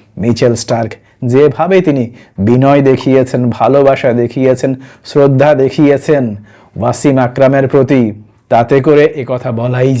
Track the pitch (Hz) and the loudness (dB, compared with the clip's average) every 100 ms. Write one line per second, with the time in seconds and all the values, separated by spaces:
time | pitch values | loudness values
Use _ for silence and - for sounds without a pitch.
0 | _ - 107 117 127 113 - 117 110 - | _ -6 -4 0 0 -2 -4 -6 -6 -10
1 | _ _ 127 127 147 131 165 190 175 143 | _ _ -2 2 2 0 0 0 0 -2
2 | 117 - - - 101 123 135 143 135 127 | -4 -10 -16 -4 0 2 4 2 2 0
3 | - 131 127 135 123 113 117 139 135 135 | 2 0 0 -2 -4 -2 0 2 2 2
4 | 135 120 117 139 131 123 135 131 - - | 0 -2 -2 -2 -2 0 -2 -6 -12 -20
5 | - 147 139 131 147 147 135 - 147 139 | -6 0 2 2 2 2 0 2 2 2
6 | - 147 123 104 - - _ - 113 123 | 0 -2 -2 -8 -16 -20 _ -6 -4 -2
7 | 151 131 123 131 135 139 135 143 123 139 | 0 0 0 0 0 2 0 0 2 0
8 | 113 104 - _ - 117 117 139 131 147 | 0 -4 -16 _ -2 0 2 0 2 2
9 | 151 147 127 127 131 113 123 127 131 127 | 2 -2 -8 -8 -6 -6 -4 -2 -2 -2